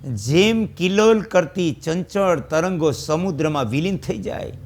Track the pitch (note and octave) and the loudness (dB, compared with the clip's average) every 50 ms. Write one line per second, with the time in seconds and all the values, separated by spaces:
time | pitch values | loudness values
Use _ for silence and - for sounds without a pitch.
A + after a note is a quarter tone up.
0 | C#3 C#3+ A#2+ G#2 G2+ A#2 D3 E3+ G3 A3 A3+ A3+ G#3+ - - - E3+ F#3 F#3+ G3+ | -8 -6 -6 -6 -2 2 4 4 4 4 4 0 0 -2 -4 -2 -2 0 2 4
1 | G#3+ A3 A3+ A3 F3 - - F#3 F3 C#3+ - G3 F3+ E3 C3+ - - D#3+ D#3+ F3+ | 6 6 4 4 0 2 2 2 2 2 -2 -2 0 0 -2 -2 -4 -4 -2 -4
2 | F3+ - - G3+ G3 F#3 F3 D3 A#2 - D#3 D#3 E3 F#3 F#3+ E3 D#3+ D#3 C#3 - | -4 -4 -2 0 2 2 2 0 -2 -2 -2 0 0 0 -2 0 0 0 0 -2
3 | - - D#3 D#3+ F3+ G3 E3+ C3+ D3+ D#3 D3+ D3 C3 G#2+ A2+ C#3+ D#3+ F#3+ G3 D#3+ | -2 -2 -2 0 0 -2 -2 0 -2 0 0 0 -2 0 0 0 0 0 -2 -4
4 | - - - G#2+ F#2+ G#2 - - - - - - - | -4 -6 -6 -6 -4 -8 -8 -8 -8 -10 -10 -14 -16